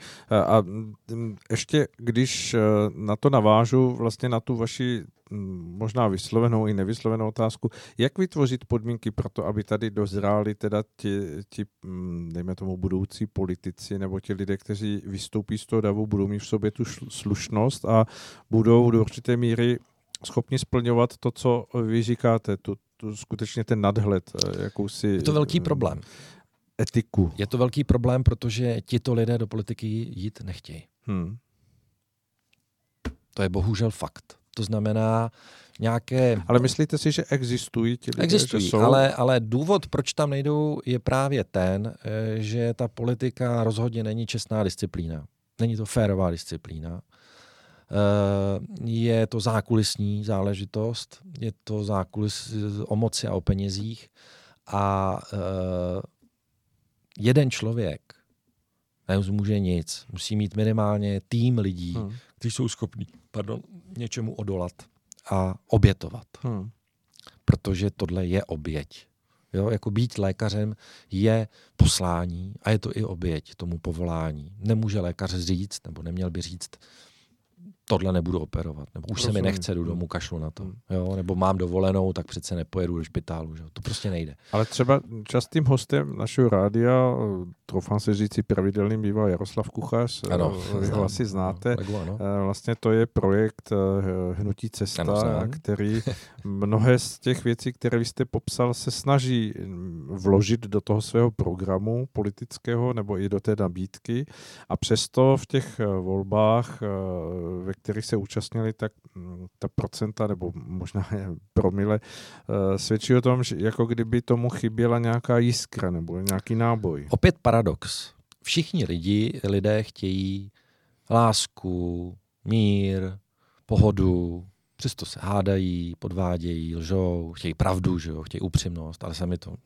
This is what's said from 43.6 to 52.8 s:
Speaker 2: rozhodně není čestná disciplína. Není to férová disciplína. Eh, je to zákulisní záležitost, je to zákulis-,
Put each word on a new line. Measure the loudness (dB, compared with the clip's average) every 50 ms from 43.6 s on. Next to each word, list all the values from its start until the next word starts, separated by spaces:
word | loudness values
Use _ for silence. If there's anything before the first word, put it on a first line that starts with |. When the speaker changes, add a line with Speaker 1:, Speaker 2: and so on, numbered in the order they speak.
| 2
Speaker 2:
rozhodně | 0 0 0 0 -2 -2 -2 -4
není | -4 -4 -4 -4
čestná | -4 -4 -6 -4 -2 -2 0 0
disciplína. | 0 0 -2 -6 -4 -4 -4 -6 -6 -6 -8 -10 -14 _ _ _ _ _ -2
Není | 0 0 0 -2
to | -4
férová | -2 0 2 2 4 4 2 2 0
disciplína. | 0 -2 -6 -8 -10 -10 -10 -10 -12 -10 -10 -10 -10 -12 -14 _ _ _ _ _ _ -20 -20 -20 -20 _ _ _ _ _ _ -4
Eh, | 0 2 4 4 4 4 4 2 2 2 0 0 -2 -2 -4 -8 -10 -8 -6 -4
je | -2 0 2 2 4 4 2 2
to | 0 -2
zákulisní | 0 0 0 0 0 2 2 2 2 2 0 -2 -2 -2 -2 -2 -2
záležitost, | -2 -2 0 0 0 -2 -4 -6 -8 -4 -4 -4 -4 -4 -6 -10 -14 -16 -20 -20 -18 -12 -8
je | -8 -8 -8 _ -8
to | -6 -4 -4 -2
zákulis-, | 0 0 0 -2 -2 -4 -2 -2 -2 -2 -4 -8 -8 -6 -6 -4 -4 -4 -6